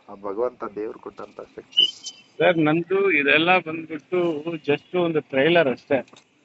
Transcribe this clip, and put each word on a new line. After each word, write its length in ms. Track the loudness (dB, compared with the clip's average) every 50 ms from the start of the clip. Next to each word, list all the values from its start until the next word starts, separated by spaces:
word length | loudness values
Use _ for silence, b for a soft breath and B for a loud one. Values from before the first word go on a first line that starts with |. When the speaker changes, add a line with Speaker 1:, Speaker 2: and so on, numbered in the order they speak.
| b -20
Speaker 1:
ಆ 60 | -18
ಭಗವಂತ 500 | -12 -10 -8 -6 -4 -4 -6 -6 -8 -14
ದೇವ್ರು 340 | -12 -10 -10 -10 -10 -12 -14
ಕೊಟ್ಟಂತ 420 | -18 -18 -16 -16 -18 -18 -18 -18
ಶಕ್ತಿ. 720 | -20 -18 _ -20 -20 _ -2 0 0 0 -2 -6 -16 -18 -18 -20 _ _ _ 0
Speaker 2:
ಸರ್, 200 | 2 2 4 4
ನಂದು 520 | 2 2 2 0 0 0 0 0 2 2
ಇದೆಲ್ಲ 480 | 2 2 2 2 2 2 4 2 2 0
ಬಂದ್ಬಿಟ್ಟು 840 | 0 -4 -10 -12 -10 -10 -12 -12 -8 -4 -2 -2 0 0 -2 -4 -6
just 540 | -8 -8 -6 -2 -2 -2 -2 -2 _ -2 -2
ಒಂದು 220 | 0 0 0 -2
ಟ್ರೈಲರ್ 480 | -2 _ 0 2 4 4 4 4 4 2
ಅಷ್ಟೇ, 380 | 0 -4 -2 -2 0 0 -2 -4 -14 -20 _ _ _ _ _